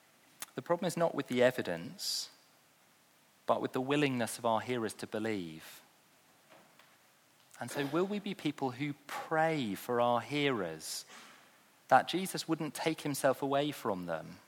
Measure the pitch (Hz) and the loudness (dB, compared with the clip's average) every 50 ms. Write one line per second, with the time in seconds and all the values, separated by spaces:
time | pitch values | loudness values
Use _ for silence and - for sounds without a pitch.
0 | _ _ _ _ _ - - - - - - 135 - - 175 175 196 165 - 170 | _ _ _ _ _ -20 -16 -16 -16 -10 -10 -10 -2 -2 -2 0 0 -4 0 2
1 | 170 - - 143 - - 127 123 123 127 - 120 - 92 85 82 85 - 180 - | 0 2 2 -2 -4 0 4 6 6 6 6 2 -4 -2 -4 -4 -6 -10 -10 -8
2 | - - - - - - - _ _ _ _ _ _ _ _ _ _ _ _ _ | -6 -4 -4 -4 -6 -8 -14 _ _ _ _ _ _ _ _ _ _ _ _ _
3 | _ _ _ _ _ _ _ _ - - 113 104 - 127 - 131 127 135 143 147 | _ _ _ _ _ _ _ _ 2 2 2 2 2 -2 -2 -2 0 2 2 2
4 | 147 135 127 120 113 - - - 117 117 113 107 101 120 127 120 110 98 - - | 4 2 2 0 -2 -2 -4 -2 0 2 2 2 0 0 -2 -2 -2 -2 -4 -6
5 | 107 - - 107 107 113 107 98 85 80 80 80 - - - - - _ _ _ | -10 -6 -4 -2 -2 -2 -2 -2 -4 -6 -10 -12 -16 -16 -20 -20 -20 _ _ _
6 | _ _ _ _ _ _ _ _ _ _ - - - - _ - - _ _ _ | _ _ _ _ _ _ _ _ _ _ -20 -20 -20 -20 _ -20 -20 _ _ _
7 | _ _ _ _ _ _ _ _ _ _ - - 120 120 - 143 139 135 147 170 | _ _ _ _ _ _ _ _ _ _ -12 -10 -10 -6 -2 -2 -2 0 2 0
8 | 190 196 208 202 - 202 180 - - 151 - - 143 127 117 120 147 147 143 - | 2 2 0 -4 -2 -4 -6 -2 -2 -4 -2 0 -4 -4 -2 -2 -4 -4 -4 -8
9 | - - - - - - 160 156 160 160 160 147 120 104 95 - - - 123 120 | -10 -10 -10 -10 -4 0 2 4 4 4 4 2 0 -2 -2 -4 -2 0 2 4
10 | 120 120 120 117 113 117 143 147 143 139 127 104 90 82 80 80 - - - - | 6 6 4 2 0 0 -2 2 2 2 2 2 0 -2 -4 -8 -8 -8 -10 -10
11 | - - - - - - - - - - - - _ _ _ _ _ - 135 127 | -10 -14 -18 -20 -20 -20 -20 -20 -20 -20 -20 -20 _ _ _ _ _ 6 6 6
12 | - - 170 180 190 - - 151 - - 160 151 160 139 - - - 165 160 - | 6 4 -2 -2 -2 -2 -4 -6 -2 -2 -2 -2 -2 -6 -4 0 0 0 0 0
13 | - 147 135 - - 135 127 - 143 135 139 139 147 147 - - - 113 98 90 | -2 -2 -2 4 4 4 4 4 0 0 2 2 2 0 -2 -4 -2 -2 -2 -2
14 | 87 87 80 78 80 85 92 101 - | -2 -4 -4 -6 -6 -10 -16 -18 -20